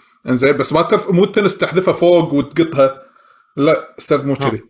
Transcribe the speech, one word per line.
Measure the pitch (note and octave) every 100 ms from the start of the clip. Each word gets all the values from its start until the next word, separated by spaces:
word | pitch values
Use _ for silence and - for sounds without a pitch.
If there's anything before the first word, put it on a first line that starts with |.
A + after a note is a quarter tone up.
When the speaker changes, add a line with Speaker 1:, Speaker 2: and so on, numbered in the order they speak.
| _ _ -
Speaker 1:
إنزين، | B2+ C3+ C#3
بس | C3+
ما | D#3
ترف-، | E3 G#3+ -
مو | F3
التنس | G3+ A3 G3+ -
تحذفها | F3 E3+ F#3
فوق | - F3 F3 E3
وتقطها. | C#3+ C3 - D#3+ C#3 C3+ - - _ _ _ _ -
لا، | D3 D#3 - -
السيرف | - C#3+
مو | C3+
Speaker 2:
ها. | C3+ C#3
Speaker 1:
كذي. | A2